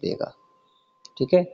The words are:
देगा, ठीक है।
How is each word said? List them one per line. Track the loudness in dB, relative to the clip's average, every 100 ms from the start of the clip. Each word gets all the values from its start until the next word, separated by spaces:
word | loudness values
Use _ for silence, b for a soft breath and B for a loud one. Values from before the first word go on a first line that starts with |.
देगा, | -6 -4 -8 -10 _ _ _ _ _ _ -14 -6
ठीक | 2
है। | 2 2